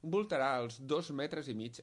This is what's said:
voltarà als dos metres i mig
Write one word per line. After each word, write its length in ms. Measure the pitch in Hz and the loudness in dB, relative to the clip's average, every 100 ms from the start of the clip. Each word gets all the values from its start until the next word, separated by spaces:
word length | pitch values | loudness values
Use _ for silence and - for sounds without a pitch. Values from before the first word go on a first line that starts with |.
voltarà 520 | 160 185 214 156 135 127 | 2 0 2 4 4 4
als 240 | 120 117 | 0 -6
dos 300 | 135 147 165 | 0 0 0
metres 360 | 143 147 156 135 | -4 -2 -4 -4
i 60 | |
mig 280 | 110 113 120 | -4 -6 -10